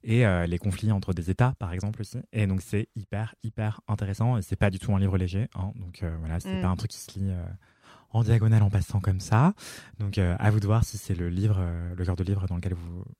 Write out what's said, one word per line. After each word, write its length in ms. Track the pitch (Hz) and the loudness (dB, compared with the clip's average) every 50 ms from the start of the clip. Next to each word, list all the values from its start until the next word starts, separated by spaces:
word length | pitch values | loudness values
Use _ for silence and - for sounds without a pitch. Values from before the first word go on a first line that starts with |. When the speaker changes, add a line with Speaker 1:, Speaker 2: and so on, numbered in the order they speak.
| - | 0
Speaker 1:
et, 200 | 110 110 120 123 | 2 4 4 6
euh, 200 | 104 92 87 85 | 4 4 2 2
les 120 | 85 87 87 | 0 -2 -2
conflits 320 | - 101 87 - - 107 110 | -2 -2 -4 0 0 0 0
entre 200 | 98 95 - 92 | 0 0 -2 -2
des 160 | 85 85 90 | -2 0 -2
États, 240 | 92 - 123 127 135 - | 2 2 2 2 2 -2
par 140 | - 85 87 | -6 -6 -4
exemple, 260 | 90 95 104 110 - | -4 -4 -4 -6 -6
aussi. 180 | 107 - - 117 - _ | -10 -10 -10 -12 -12 _
Et 160 | - 107 107 | -2 0 2
donc, 140 | 98 95 95 | 2 2 -2
c'est 260 | 92 - - 101 113 _ _ | -2 -2 -2 -4 -4 _ _
hyper, 400 | - 98 _ - 101 110 110 - _ - | -14 -10 _ -6 -6 -6 -8 -10 _ -12
hyper 380 | 113 - - 110 107 110 - _ | -10 -6 -4 -4 -4 -4 -6 _
intéressant. 500 | - 110 101 104 95 98 - 113 120 127 | -4 -4 -2 -2 -4 -2 0 0 0 2
Et 40 | 110 | 0
c'est 140 | 95 - 95 | -2 -4 -2
pas 140 | - 110 101 | 0 2 0
du 100 | 92 92 | 0 0
tout 160 | - - 101 | -2 0 2
un 40 | 95 | 2
livre 180 | 98 95 95 | 2 2 2
léger, 300 | 92 92 87 92 98 120 - _ | 2 0 0 -2 -2 -4 -4 _
hein. 180 | - 92 98 - | -8 -8 -8 -8
Donc, 280 | - 95 87 87 - - | -10 -12 -14 -10 -8 -6
euh, 120 | 82 82 80 | -6 -6 -6
voilà, 200 | 82 78 80 85 | -6 -4 -4 -4
c'est 200 | - 190 190 190 | -4 -4 -4 -2
Speaker 2:
Mm. 20 | |
Speaker 1:
pas 60 | 185 92 | 0 0
un 60 | 92 | -2
truc 140 | - 113 107 | -2 -4 -8
qui 80 | - - | -8 -10
se 200 | - - - 98 | -16 -14 -8 -6
lit, 100 | 98 98 | -4 -4
euh, 120 | 92 90 87 87 90 - _ _ _ _ _ - - - _ _ | -4 -4 -6 -10 -12 -16 _ _ _ _ _ -20 -20 -20 _ _
en 120 | - 113 117 | 0 0 4
diagonale 400 | 110 117 113 104 110 110 110 104 | 4 4 4 6 6 6 6 6
en 60 | 98 | 6
passant 320 | - 98 92 - - 104 | 4 2 0 2 -2 0
comme 180 | 92 101 95 95 | 2 2 0 0
ça. 340 | - - 110 110 135 180 208 - - - - - - - - - | 0 2 4 6 6 4 4 0 -10 -16 -16 -16 -18 -20 -8 -6
Donc, 180 | 107 101 95 - | -6 -2 0 2
euh, 160 | 92 87 87 - | 2 2 2 4
à 100 | - 107 | 4 4
vous 80 | 104 107 | 4 4
de 40 | 101 | 4
voir 180 | 101 107 117 110 | 4 4 4 2
si 120 | - - | 0 -2
c'est 180 | 101 - - 98 | -12 -4 -4 -2
le 120 | 85 87 87 | -2 -2 -2
livre, 280 | 87 90 101 107 104 95 | 0 0 2 2 2 2
euh, 340 | 87 87 85 85 85 87 90 | 0 -2 -2 -4 -6 -6 -6
le 80 | 90 90 | -4 -2
genre 100 | 85 90 | -2 0
de 80 | 87 92 | -2 0
livre 220 | 90 101 95 92 | 0 0 -2 0
dans 80 | 92 90 | -2 -2
lequel 180 | 87 87 95 90 | -2 -2 -4 -6
vous 300 | 85 85 85 87 90 - - - | -6 -8 -12 -12 -12 -12 -14 -16